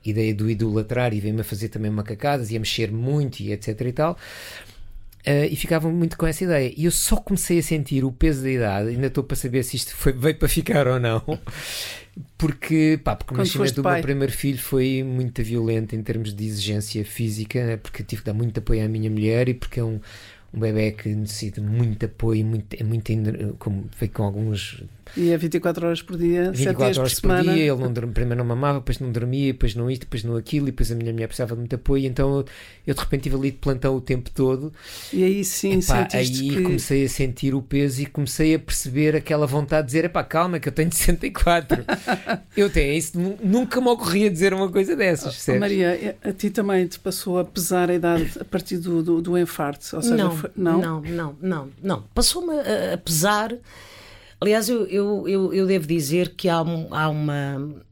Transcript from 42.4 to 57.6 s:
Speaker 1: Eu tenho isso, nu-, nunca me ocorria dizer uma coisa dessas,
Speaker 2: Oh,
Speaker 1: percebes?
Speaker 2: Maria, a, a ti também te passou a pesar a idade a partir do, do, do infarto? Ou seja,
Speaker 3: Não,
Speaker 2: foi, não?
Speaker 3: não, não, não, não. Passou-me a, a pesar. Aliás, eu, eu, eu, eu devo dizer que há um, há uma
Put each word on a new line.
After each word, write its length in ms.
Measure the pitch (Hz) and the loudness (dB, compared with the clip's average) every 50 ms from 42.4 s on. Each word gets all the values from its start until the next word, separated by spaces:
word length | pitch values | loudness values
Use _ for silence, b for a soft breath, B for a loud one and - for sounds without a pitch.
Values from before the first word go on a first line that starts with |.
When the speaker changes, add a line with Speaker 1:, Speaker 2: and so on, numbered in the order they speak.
| - - - - | -6 -6 0 2
Speaker 1:
Eu 120 | 202 202 | 2 4
tenho 240 | - 165 147 139 143 | 4 2 2 4 2
isso, 240 | 165 156 - - 175 | 0 -2 -2 -4 -2
nu-, 180 | 175 190 202 208 233 | -2 -2 -4 -2 0
nunca 360 | 190 196 240 254 - - 254 | 2 4 4 2 2 0 0
me 80 | 262 240 | 4 4
ocorria 400 | 240 226 240 170 170 202 214 208 | 2 2 0 0 2 4 4 4
dizer 240 | 180 156 180 196 185 | 4 4 2 2 4
uma 160 | 190 196 190 | 2 0 0
coisa 260 | 175 202 190 196 - | 2 2 2 2 2
dessas, 320 | - 208 185 170 147 - 151 | 2 2 2 2 0 -2 -6
Speaker 2:
Oh, 40 | |
Speaker 1:
percebes? 280 | 127 - - - 202 202 | -8 -6 -2 2 2 2
Speaker 2:
Maria, 560 | 202 202 202 190 180 175 180 - - 208 - - - | 2 2 2 4 4 2 2 0 -2 -6 -6 -6 -6
a, 60 | 208 | -6
a 40 | 190 | -6
ti 160 | 190 - 208 | -2 -2 -2
também 380 | 202 240 202 196 196 185 185 170 | 0 0 0 2 4 2 2 0
te 120 | - - | -2 -6
passou 380 | - 190 185 - - 202 175 180 | -6 -6 -6 -4 -4 -2 0 0
a 60 | 175 | 0
pesar 440 | - - - 170 - 185 180 180 175 | -2 -4 -6 -2 0 2 2 2 2
a 40 | 180 | 2
idade 380 | 175 165 175 170 165 165 - - - | 2 2 2 2 2 2 0 -4 -8
a 40 | - | -10
partir 320 | - - 185 185 - 190 180 | -4 -4 -4 -4 -2 -6 -4
do, 260 | 165 180 170 165 160 | -2 0 0 0 2
do, 180 | 170 170 165 | 2 2 2
do 160 | 170 175 175 180 | 2 2 2 2
infarto? 580 | 175 170 - - 160 143 143 - - - - | 2 0 0 -4 -4 -4 -4 -8 -10 -10 -6
Ou 60 | 156 | -2
seja, 140 | 156 233 240 | 2 2 4
Speaker 3:
Não, 160 | 226 196 180 170 | 4 4 2 0
Speaker 2:
foi, 140 | 156 151 - - | -2 -6 -8 -4
não? 240 | 120 - 170 165 185 | -2 0 2 2 2
Speaker 3:
não, 200 | 180 165 160 156 | 2 0 -2 -4
não, 340 | 147 156 170 170 170 151 143 - | -6 -6 -6 -4 -4 -6 -8 -6
não, 280 | 170 190 180 156 135 135 - - 180 | -4 -2 -2 -2 -6 -10 -14 -8 -4
não. 200 | 196 180 - 101 - - | -4 -4 -4 -4 -6 -2
Passou-me 400 | - 240 - - 349 349 339 311 | 0 2 2 0 0 -2 -2 -2
a, 400 | 302 285 - 214 202 185 185 175 | -2 0 0 0 0 0 -2 -4
a 20 | 170 | -4
pesar. 560 | - - 165 151 165 202 208 208 214 226 226 240 B B B B B B B B B B B B B B B B | -4 -4 -2 2 2 2 2 2 0 -2 -6 -10 B B B B B B B B B B B B B B B B
Aliás, 280 | - 202 214 220 220 196 | 2 2 4 4 2 2
eu, 160 | 247 233 202 - | 0 0 0 0
eu, 400 | 175 202 202 202 208 196 - - | 0 0 0 0 0 -2 0 0
eu, 260 | 190 196 190 180 - | 0 2 2 2 2
eu 120 | 190 190 | 2 2
devo 220 | 185 190 185 156 147 | 4 2 0 2 0
dizer 460 | 165 170 151 135 156 175 180 175 - | 0 0 0 2 2 2 0 0 -2
que 140 | - - 185 | -2 0 2
há 120 | 170 165 | 2 2
um, 320 | 165 165 170 160 160 - - | 2 0 -2 -4 -4 -4 -2
há 160 | 151 156 156 | 0 0 0
uma 640 | 151 151 151 151 143 143 139 139 139 135 | 0 0 0 0 0 -2 -2 -4 -4 -6